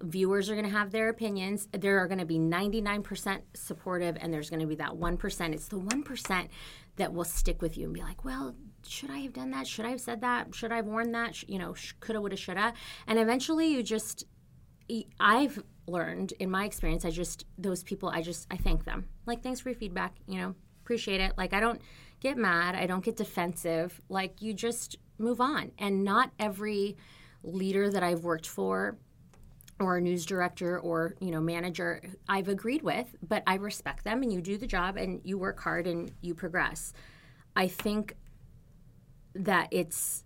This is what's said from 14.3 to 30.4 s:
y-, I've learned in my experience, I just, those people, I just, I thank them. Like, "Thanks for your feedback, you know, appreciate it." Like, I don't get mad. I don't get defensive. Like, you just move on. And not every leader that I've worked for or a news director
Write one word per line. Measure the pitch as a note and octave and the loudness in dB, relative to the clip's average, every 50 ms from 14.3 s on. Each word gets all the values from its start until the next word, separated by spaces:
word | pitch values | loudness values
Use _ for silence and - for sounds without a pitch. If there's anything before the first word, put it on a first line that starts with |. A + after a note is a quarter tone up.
| - - - - - - - - - - - - | -18 -20 -20 -20 -20 -20 -20 -20 -20 -20 -8 -6
y-, | A#3 A3+ - - - - | -6 -6 -6 -8 0 6
I've | G3 G#3 G#3+ B3 D4 B3 - G3+ - - - - - - | 8 8 10 8 6 4 2 -4 -10 -12 -18 -14 -8 -2
learned | F3 F3 D#3+ D#3+ F3 F3+ F#3+ F3+ - | 0 0 0 0 -2 -2 -4 -4 -2
in | - F#3 F#3+ | -4 -2 0
my | F#3 F#3+ G3+ | 0 0 0
experience, | G#3 - - - D#3+ D#3+ F3 - | -2 -2 0 2 2 2 2 2
I | E3+ | 0
just, | D#3+ E3+ F3 D#3+ - - - - - - | 0 0 -2 -4 -4 -10 -12 -16 -10 -4
those | F3+ F#3+ F#3 F3+ | -2 -2 -2 -2
people, | - - G3 F#3+ F#3+ F3 | -2 -6 -6 -4 -2 -2
I | D3+ E3+ | -2 0
just, | E3 F3 E3+ - - - | -2 -2 -6 -6 -6 -8
I | F#3+ F3+ | -4 2
thank | - - A3+ - - | 4 6 6 6 4
them. | - - - F#3 - - - - | 0 -4 -6 -6 -8 -10 -10 -6
Like, | A#3 A#3+ A#3+ | -4 -4 -4
"Thanks | - B3+ B3+ B3 | -2 -4 -6 -4
for | - B3+ | -4 -6
your | A#3+ - | -6 -4
feedback, | A3 G3 F3 F#3+ F3 F#3 - - - - | -6 -6 -4 -4 -4 -4 -6 -10 -10 -8
you | F#3+ F#3 | -6 -4
know, | F3+ F#3 F#3 - - - - - - | -4 -4 -6 -10 -14 -20 -20 -18 -4
appreciate | - A#3+ A3+ - G#3 F#3+ F#3+ | -2 -2 0 0 0 2 2
it." | F#3+ F#3+ - - | 2 2 2 0
Like, | F#3 F3+ F#3+ | 0 0 2
I | G3+ | 4
don't | A3 A#3 A3+ - - - - - - - - - | 4 4 2 0 -6 -14 -20 -20 -20 -20 -14 -4
get | - C4+ C#4+ B3 | -2 -2 0 2
mad. | A3 F#3 E3+ E3+ F3 F3+ F3+ | 2 4 4 4 4 2 2
I | F#3 F3+ F3 | 0 0 2
don't | F#3 F#3 F#3 | 0 0 0
get | A#3 A3+ | 0 -2
defensive. | - G#3+ - - F#3+ F3 F3 E3+ - - E3+ E3 D#3+ E3+ F3+ - - - - | -2 -4 -2 0 0 0 0 -2 -2 0 0 2 2 0 -2 -4 -12 -12 -4
Like, | F#3+ F#3+ F#3+ F#3+ - - | -2 -2 -2 -2 -4 -6
you | G#3 A3 G#3 | -6 -6 -4
just | F3+ - A#3 A#3 - - - - - - - - - | -2 -2 -2 -2 -2 -6 -8 -12 -16 -18 -20 -6 -2
move | G#3+ A#3 B3 A3+ | 0 0 4 4
on. | B3 C4+ D4+ - - - - - | 4 4 4 0 -2 -4 -6 -4
And | G3+ G3+ G3 F#3+ G3 | 0 2 2 2 4
not | G3 G3 A#3 C4 C4 - - | 4 4 4 4 4 0 -2
every | G#3+ G#3+ F#3+ F#3+ G#3+ G#3+ G#3 G3+ G3 G#3 G3+ - - - - - - - - - | -2 -2 -2 -2 -4 -2 0 0 0 0 -2 -8 -16 -20 -20 -20 -20 -20 -20 -12
leader | - E3+ F3 F#3+ F#3+ F#3+ F#3+ G3 G3+ G3+ | -10 -6 -2 0 0 2 4 4 4 4
that | G3 G3 F3+ | 4 4 4
I've | F3 F3 E3 E3 | 2 2 2 2
worked | E3+ E3 D#3 - - | 0 0 0 -2 -6
for | - - F#3+ F#3+ F#3+ F#3+ G3 G3+ A3 - - - - - - - - - - - - - - - - - | -4 -2 0 0 2 2 0 -2 -4 -8 -14 -20 -20 -20 -20 -20 -20 -20 -20 -20 -20 -20 -20 -20 -4 0
or | G3+ F#3 F3+ F3 | 2 4 4 4
a | |
news | F3 F3 F3+ F3 D#3+ | 4 4 2 2 0
director | D#3+ G3 F3+ | 0 2 2